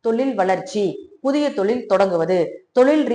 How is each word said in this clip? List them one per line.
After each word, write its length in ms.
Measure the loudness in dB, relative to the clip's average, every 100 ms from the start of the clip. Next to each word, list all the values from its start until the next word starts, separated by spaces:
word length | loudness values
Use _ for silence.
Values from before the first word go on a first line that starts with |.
| -2
தொழில் 300 | 0 0 0
வளர்ச்சி, 440 | 0 0 -2 -2 -2 -4 -16 -6 -2
புதிய 200 | 0 -2 -2
தொழில் 280 | -2 -2 0
தொடங்குவது, 480 | 2 2 0 0 0 -2 -6 _ 2
தொழில் 280 | 4 4 0